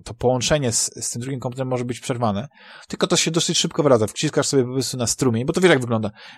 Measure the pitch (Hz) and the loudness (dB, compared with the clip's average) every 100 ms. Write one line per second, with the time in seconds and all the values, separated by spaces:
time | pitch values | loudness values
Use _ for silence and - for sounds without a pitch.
0 | - 113 123 127 110 151 131 135 - - | -10 -2 0 2 2 0 0 0 -2 -6
1 | - 123 127 135 127 123 131 127 123 117 | -8 -8 -8 -6 -6 -6 -4 -2 -4 -6
2 | - 123 117 98 139 _ - - - - | -6 -2 -2 -2 -6 _ -20 -20 -12 -4
3 | 202 175 - 165 - 170 170 - 147 120 | 0 2 2 0 0 0 0 2 4 4
4 | 107 - 151 147 135 139 123 131 120 127 | 4 -2 -2 0 2 2 2 -2 -4 -2
5 | 117 - 131 113 135 170 180 139 120 113 | -4 0 0 2 0 4 6 6 2 -2
6 | 107 - - | -2 -8 -18